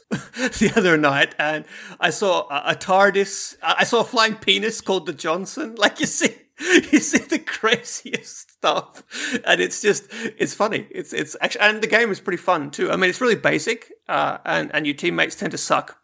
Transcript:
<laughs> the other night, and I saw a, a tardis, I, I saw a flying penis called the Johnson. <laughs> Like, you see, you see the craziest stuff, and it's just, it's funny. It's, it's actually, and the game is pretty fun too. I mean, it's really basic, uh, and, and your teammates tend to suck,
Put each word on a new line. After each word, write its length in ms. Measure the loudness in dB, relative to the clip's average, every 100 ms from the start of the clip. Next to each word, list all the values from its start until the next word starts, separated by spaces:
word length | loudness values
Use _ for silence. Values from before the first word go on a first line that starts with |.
<laughs> 60 | -8
the 600 | -8 -8 -4 -4 2 2
other 220 | 4 4 4
night, 380 | 4 4 0 0
and 280 | -2 -2 -8 -18 -16 -2
I 80 | -2
saw 400 | 0 0 0 0
a, 220 | -4 -2
a 40 |
tardis, 840 | -2 2 6 6 4 0 -4 -8 -6
I, 120 | 0 2
I 40 |
saw 160 | 2 2
a 40 |
flying 320 | 0 2 2 2
penis 440 | 2 2 2 -4
called 240 | -2 -2
the 80 | -2
Johnson. 640 | -6 -2 -2 -4 -8 -8
<laughs> 40 | 0
Like, 220 | 0 2
you 60 | -4
see, 280 | 0 0 -2 _ -8
you 400 | 2 4 6 2
see 200 | 4 0
the 200 | 0 -4
craziest 1120 | -4 -2 0 0 -4 -10 -8 -10 -10 -18 -18
stuff, 500 | _ -2 -2 -4 -18 -16 -10 -6 -4
and 160 | 0 0
it's 220 | 0 -2
just, 240 | 0 0 -4
it's 420 | -10 -8 -4 -4
funny. 320 | -2 -2 -2 -8
It's, 220 | -12 -8
it's 240 | -6 -6 -4
actually, 180 | -4 2
and 220 | 2 2
the 60 | 0
game 220 | 2 2
is 100 | -2
pretty 180 | -6 -4
fun 320 | 0 0 -2
too. 200 | -4 -2
I 60 | 0
mean, 140 | 0
it's 100 | 0
really 140 | 0
basic, 580 | 2 2 0 -2 -6 -8 -18 -4
uh, 300 | -2 -2 -4 -4
and, 240 | -2 -2
and 140 | -2 -2
your 80 |
teammates 400 | -2 -2 0 -2
tend 160 | -2 -6
to 80 | -4
suck, 400 | 0 0 -2 -8